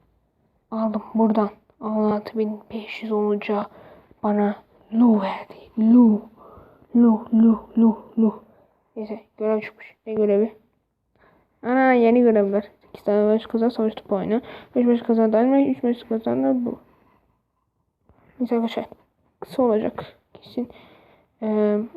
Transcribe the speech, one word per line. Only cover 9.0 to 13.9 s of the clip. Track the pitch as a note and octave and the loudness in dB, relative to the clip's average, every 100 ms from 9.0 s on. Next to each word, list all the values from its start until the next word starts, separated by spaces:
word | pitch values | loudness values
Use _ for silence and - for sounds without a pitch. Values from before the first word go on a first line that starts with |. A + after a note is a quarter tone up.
| G#3+ G#3 _ _ | -12 -12 _ _
görev | G#3+ A3 | -4 -2
çıkmış. | G#3+ - - _ - | -4 -18 -20 _ -10
Ne | |
görevi? | G#3+ G#3 G3+ A3+ - _ _ _ _ _ _ _ _ _ _ | -2 0 0 -2 -6 _ _ _ _ _ _ _ _ _ _
Ana, | A3+ B3+ C4 | -4 0 2
yeni | B3 A3+ A#3+ | 4 4 4
görevler. | A#3+ A3 G3+ G3+ G#3 _ _ | 4 2 0 -2 -6 _ _
İki | - | -10
tane | - G#3 | -2 0
savaş | G#3 A3 - | 2 0 -2
kazan, | A3+ A3+ | -2 -2
savaş | A#3+ A3 | -2 -4